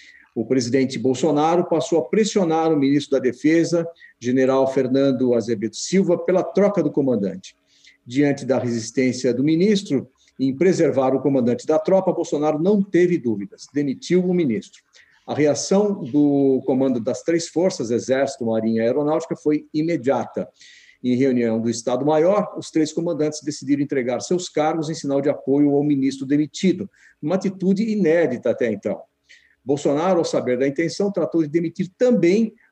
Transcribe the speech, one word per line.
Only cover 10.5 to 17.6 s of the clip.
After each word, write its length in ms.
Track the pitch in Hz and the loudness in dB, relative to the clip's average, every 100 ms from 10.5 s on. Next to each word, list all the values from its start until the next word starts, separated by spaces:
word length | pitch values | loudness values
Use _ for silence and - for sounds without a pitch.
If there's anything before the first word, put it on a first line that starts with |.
| 131 | 2
preservar 600 | 180 165 151 135 131 135 | 2 4 2 2 0 0
o 40 | |
comandante 460 | 147 135 120 117 - | 0 2 0 -2 0
da 140 | 156 | 0
tropa, 320 | - 190 185 | 2 2 2
Bolsonaro 480 | 170 156 151 151 151 | -2 -4 -2 0 0
não 200 | 175 214 | 2 2
teve 380 | 196 170 180 170 | 2 2 2 2
dúvidas, 480 | 117 101 98 - - | -2 -4 -6 -14 -8
demitiu 500 | 143 143 - - 180 | -4 -4 -6 0 0
o 80 | 180 | 2
ministro. 520 | 180 151 104 - - _ _ _ _ - | 0 0 -2 -6 -20 _ _ _ _ -8
A 80 | |
reação 640 | 117 147 135 - 190 208 196 | 0 0 0 0 2 2 -2
do 600 | 139 147 147 139 139 131 | -2 2 2 4 2 2
comando 360 | - 131 135 120 | 0 0 0 0
das 220 | 110 120 | -4 -4
três 260 | - 165 - | -2 -2 -2
forças, 420 | 156 | 0